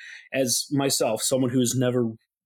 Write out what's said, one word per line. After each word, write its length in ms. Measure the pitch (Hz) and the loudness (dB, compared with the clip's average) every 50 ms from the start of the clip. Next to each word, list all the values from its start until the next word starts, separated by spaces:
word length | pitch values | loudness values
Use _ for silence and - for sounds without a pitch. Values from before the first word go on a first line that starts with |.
| - - - - - - | -20 -18 -18 -20 -16 -6
as 360 | - 131 135 120 120 - - - | -2 -2 0 0 0 -2 -4 -2
myself, 500 | 147 139 139 135 - - 151 123 110 110 | 0 0 2 2 0 0 0 0 0 -2
someone 280 | - - 139 127 131 123 | 0 0 0 2 2 2
who's 260 | 127 131 123 117 - | 2 2 2 2 2
never, 360 | 123 127 123 123 123 120 113 113 113 _ _ _ _ _ | 0 0 2 2 2 0 0 -4 -8 _ _ _ _ _